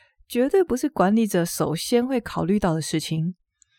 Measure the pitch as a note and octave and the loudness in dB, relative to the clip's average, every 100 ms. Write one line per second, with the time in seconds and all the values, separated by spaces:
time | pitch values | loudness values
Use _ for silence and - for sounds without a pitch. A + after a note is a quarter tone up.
0 | _ _ - A#3+ C4 G4 F4 B3+ D4+ - | _ _ -6 0 2 2 2 0 -2 2
1 | F#3 A3+ G#3+ F3+ E3+ - D3+ E3 - A#3+ | 2 4 2 0 0 -2 -2 -2 0 0
2 | B3+ B3+ - E3+ E3 G#3 F3+ D#3+ - D#3+ | 0 -4 -4 -4 0 0 0 -2 -2 -4
3 | - D#3+ E3+ - _ _ _ | -4 -4 -4 -6 _ _ _